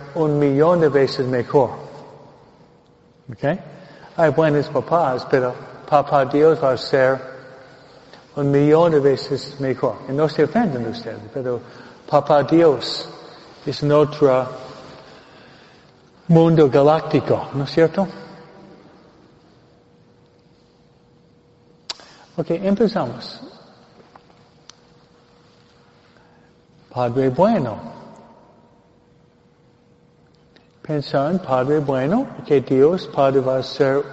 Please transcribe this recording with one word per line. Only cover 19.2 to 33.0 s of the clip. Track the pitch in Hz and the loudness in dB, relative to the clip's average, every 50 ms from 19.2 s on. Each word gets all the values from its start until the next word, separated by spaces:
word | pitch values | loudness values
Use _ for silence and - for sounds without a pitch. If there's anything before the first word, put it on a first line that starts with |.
| _ _ _ _ _ _ _ _ _ _ _ _ _ _ _ _ _ _ _ _ _ _ _ _ _ _ _ _ _ _ _ _ _ _ _ _ _ _ _ _ _ _ _ _ _ _ _ _ _ _ _ _ _ - - - - - - - - _ _ | _ _ _ _ _ _ _ _ _ _ _ _ _ _ _ _ _ _ _ _ _ _ _ _ _ _ _ _ _ _ _ _ _ _ _ _ _ _ _ _ _ _ _ _ _ _ _ _ _ _ _ _ _ -20 -20 -20 -20 -20 -20 -20 -20 _ _
Okay, | - 160 - | -8 -6 -4
empezamos. | 170 170 190 196 202 202 233 196 - 180 143 120 120 120 - - - - - - - - - - - _ _ _ _ - - _ - - _ _ _ _ _ _ _ _ _ - - _ _ _ _ _ _ _ _ _ _ _ _ _ _ _ _ _ _ _ _ _ _ _ _ _ _ _ _ _ _ _ _ _ _ _ _ _ _ _ _ _ _ _ - | -6 -4 -2 -2 0 0 0 0 0 -2 -6 -6 -8 -12 -14 -16 -18 -18 -20 -20 -20 -20 -20 -20 -20 _ _ _ _ -20 -20 _ -20 -20 _ _ _ _ _ _ _ _ _ -20 -20 _ _ _ _ _ _ _ _ _ _ _ _ _ _ _ _ _ _ _ _ _ _ _ _ _ _ _ _ _ _ _ _ _ _ _ _ _ _ _ _ _ _ _ -6
Padre | 123 123 120 117 135 131 131 | -4 -4 -2 0 0 0 0
bueno. | 127 165 185 220 233 180 135 113 101 - - - - - - - - - - - - - - _ _ _ _ _ _ _ _ _ _ _ _ _ _ _ _ _ _ _ _ _ _ _ _ _ _ _ _ _ _ _ _ _ _ _ _ _ _ _ _ _ _ _ _ _ _ _ | 2 2 2 2 2 0 -2 -4 -8 -10 -14 -16 -18 -20 -20 -20 -20 -20 -20 -20 -20 -20 -20 _ _ _ _ _ _ _ _ _ _ _ _ _ _ _ _ _ _ _ _ _ _ _ _ _ _ _ _ _ _ _ _ _ _ _ _ _ _ _ _ _ _ _ _ _ _ _
Pensar | - - 156 147 139 - - 143 139 151 | -8 -6 -6 -6 -4 -2 -2 -2 0 0
en | 185 180 | -2 -4
Padre | - - 131 127 127 139 151 156 | -2 -2 0 0 2 2 0 0
bueno, | 143 139 135 127 131 147 196 247 277 - - - - | 0 -2 -2 -2 0 0 0 -2 -2 -4 -10 -14 -2
que | - 151 135 | 0 2 2
Dios | 123 - 139 131 139 160 185 180 | 2 2 4 4 4 4 4 0